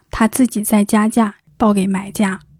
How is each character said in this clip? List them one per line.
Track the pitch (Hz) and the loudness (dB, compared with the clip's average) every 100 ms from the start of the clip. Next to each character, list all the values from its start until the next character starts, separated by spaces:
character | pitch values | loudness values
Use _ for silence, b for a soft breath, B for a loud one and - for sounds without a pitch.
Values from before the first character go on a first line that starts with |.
| _ | _
他 | - 220 | -2 0
自 | - 240 | 2 0
己 | 208 | -2
再 | 214 214 | 0 0
加 | 202 220 220 | 2 2 2
价 | 240 214 - _ - | 0 -2 -4 _ -2
报 | 220 | 0
给 | 202 | 2
买 | 190 190 196 | 0 -4 -6
家。 | - 196 190 - _ | -4 -4 -4 -12 _